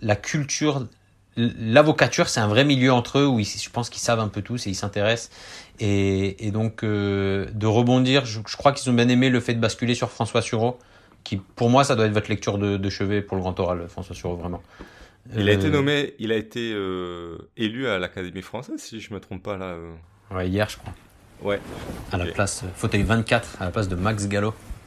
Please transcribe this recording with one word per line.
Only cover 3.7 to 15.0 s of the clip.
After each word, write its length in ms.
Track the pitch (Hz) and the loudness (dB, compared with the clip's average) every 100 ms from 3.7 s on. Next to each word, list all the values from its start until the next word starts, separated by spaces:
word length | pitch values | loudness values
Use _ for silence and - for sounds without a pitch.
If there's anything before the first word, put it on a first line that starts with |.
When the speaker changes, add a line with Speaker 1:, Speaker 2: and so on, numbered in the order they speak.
Speaker 1:
pense 180 | - 120 | -6 -8
qu'ils 140 | - | -6
savent 180 | - 117 | 0 0
un 80 | 107 | 0
peu 140 | 104 | -4
tous 240 | 95 120 104 | -6 -6 -6
et 40 | |
ils 40 | |
s'intéressent. 560 | 92 98 104 104 117 - - - - - - | -6 -6 -2 0 0 -4 -18 -20 -18 -18 -4
Et, 680 | 110 101 98 95 98 92 110 | 0 2 2 2 0 -2 -4
et 40 | |
donc, 320 | 107 110 110 | -2 -2 -2
euh, 640 | 110 104 101 98 98 98 92 | -2 0 2 0 0 0 -2
de 120 | 107 110 | -2 2
rebondir, 600 | 110 120 127 127 135 123 | 4 6 6 6 4 2
je, 140 | 107 | -6
je 120 | 107 - | -8 2
crois 160 | 143 | 2
qu'ils 180 | 135 - | 2 2
ont 40 | |
bien 140 | 120 120 | 4 6
aimé 220 | 123 131 | 6 4
le 100 | 123 | 2
fait 140 | 117 | 0
de 60 | 117 | 0
basculer 340 | 113 - 120 | 0 0 -2
sur 160 | 123 113 | 0 -2
François 320 | - 110 117 | -4 -2 0
Sureau, 360 | 110 117 117 123 - - _ _ | 0 0 0 -2 -12 -20 _ _
qui, 140 | - 98 | -8 -8
pour 340 | - - 117 | -6 0 4
moi, 140 | 127 | 6
ça 100 | 139 | 6
doit 120 | 120 110 | 4 2
être 60 | |
votre 160 | 107 104 | 2 -2
lecture 300 | 104 - 101 | -4 -2 -2
de, 180 | 101 101 | 0 0
de 140 | 98 | -2
chevet 320 | - 98 104 | -4 -2 -2
pour 140 | 98 95 | -2 -4
le 60 | |
grand 160 | 92 90 | -4 -2
oral, 280 | 90 87 85 | -2 -2 -6
François 280 | - 87 87 | -12 -12 -8
Sureau, 200 | 90 87 | -8 -6
vraiment. 260 | 85 87 - - - - | -6 -8 -12 -20 -20 -20